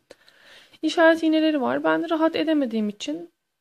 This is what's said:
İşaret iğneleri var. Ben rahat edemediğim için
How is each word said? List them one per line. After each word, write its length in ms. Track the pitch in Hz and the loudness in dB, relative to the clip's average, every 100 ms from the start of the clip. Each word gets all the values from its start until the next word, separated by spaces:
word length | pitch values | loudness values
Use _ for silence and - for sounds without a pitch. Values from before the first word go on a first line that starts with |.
| _ - _ _ - - - _ | _ -20 _ _ -20 -20 -20 _
İşaret 400 | 311 349 330 320 | -4 4 4 4
iğneleri 380 | 320 311 311 302 | 2 2 2 0
var. 240 | 240 277 | -2 -2
Ben 260 | 311 320 330 | 0 -2 -2
rahat 260 | 330 320 330 | 0 0 0
edemediğim 520 | 311 302 262 220 208 | 0 0 -2 -2 -4
için 420 | - - 320 339 _ _ _ | -6 -10 -10 -12 _ _ _